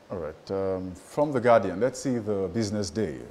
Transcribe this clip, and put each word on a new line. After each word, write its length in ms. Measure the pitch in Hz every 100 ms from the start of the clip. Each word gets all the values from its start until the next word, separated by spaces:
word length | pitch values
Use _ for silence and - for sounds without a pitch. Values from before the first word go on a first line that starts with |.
| -
All 80 | 98
right, 320 | 76 76 -
um, 440 | 98 95 92 92
from 380 | 90 - - 151
The 80 | 131
Guardian, 400 | 120 117 98 90
let's 200 | 123 -
see 180 | 139 120
the 320 | 104 98 95
Business 380 | 113 104 104 95
Day. 260 | 110 95 64 60